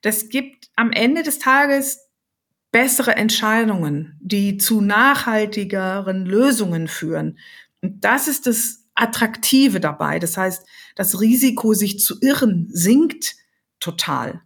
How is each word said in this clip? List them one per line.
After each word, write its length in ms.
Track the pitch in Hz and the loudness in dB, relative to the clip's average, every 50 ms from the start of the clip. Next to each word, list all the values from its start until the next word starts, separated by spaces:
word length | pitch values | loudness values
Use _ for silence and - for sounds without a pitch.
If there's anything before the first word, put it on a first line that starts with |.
das 280 | - 208 214 214 - - | -2 -2 -2 -2 -6 -4
gibt 400 | - 269 262 269 _ _ - _ _ | -4 -4 -4 -4 _ _ -20 _ _
am 160 | - 233 226 | -2 0 0
Ende 320 | 208 208 220 247 294 330 320 | 0 2 2 2 2 0 -2
des 160 | 311 269 - | -4 -6 -2
Tages 720 | - 262 262 277 285 285 277 277 277 277 - - _ _ _ _ _ _ _ _ _ _ _ _ _ _ | 2 2 4 4 4 4 2 0 0 -4 -8 -10 _ _ _ _ _ _ _ _ _ _ _ _ _ _
bessere 440 | - 226 254 269 254 - 247 247 - | 2 2 2 4 2 0 0 0 0
Entscheidungen, 1000 | - 208 220 - - - 214 220 226 233 220 208 185 160 147 147 143 156 - - - | 2 0 0 0 0 0 2 2 2 2 0 0 0 -2 -2 -2 -4 -6 -8 -14 -16
die 360 | - 190 202 202 202 202 202 | -8 -4 -2 0 0 -2 -2
zu 240 | 202 - - 226 214 | -2 0 0 2 2
nachhaltigeren 1400 | 202 202 208 214 247 269 285 269 - 240 220 214 214 208 214 214 202 196 196 190 190 185 190 202 190 190 190 190 190 | 2 2 4 4 4 4 4 2 0 -2 0 0 0 -2 -4 -6 -6 -4 -4 -4 -2 -2 -4 -4 -4 -4 -4 -4 -4
Lösungen 640 | 180 190 214 254 285 262 220 214 180 170 165 165 | 0 2 4 4 4 4 2 0 -2 -2 -4 -4
führen. 500 | 156 - - 165 156 165 - 156 160 165 _ - - - - - _ _ _ | -6 -8 -8 -6 -4 -4 -4 -4 -6 -8 _ -20 -20 -20 -20 -20 _ _ _
Und 220 | - 190 196 196 - | -8 -8 -8 -2 0
das 240 | 202 233 285 - | 0 2 2 0
ist 200 | 311 277 - - | -2 -4 -2 -2
das 380 | 247 226 - - - - _ _ _ _ | -2 -2 0 -2 -6 -8 _ _ _ _
Attraktive 840 | - 233 226 226 - 233 220 - - - - - 262 269 269 190 190 | -2 -2 -2 0 -2 -2 -2 -2 -4 -2 2 4 4 4 4 2 0
dabei. 400 | 175 151 147 - 156 147 151 165 | -2 -4 -4 -4 -4 -4 -2 -4
Das 180 | 175 165 - | -4 -4 -4
heißt, 280 | 196 185 185 180 - _ _ - - - - _ | -2 -2 -4 -4 -6 _ _ -20 -20 -20 -20 _
das 240 | - 190 196 - 185 | -4 -4 -4 0 2
Risiko, 540 | 214 220 240 254 277 262 226 247 - 220 214 | 2 4 4 4 4 2 0 2 0 2 2
sich 260 | 214 208 202 202 202 | 2 0 -2 -2 -2
zu 220 | - - 220 - | -4 -4 -2 0
irren, 460 | - 269 285 - 269 226 185 175 165 - | 0 2 2 4 2 2 2 0 -2 -4
sinkt 640 | - 170 170 190 240 285 330 330 - - - - - _ _ _ _ _ _ _ _ _ | -2 -2 2 4 4 4 4 2 -2 -6 -10 -10 -10 _ _ _ _ _ _ _ _ _
total. 600 | - 170 165 170 - - 143 131 120 - - 170 _ | -12 -10 -6 -6 -4 -4 -4 -4 -4 -6 -10 -12 _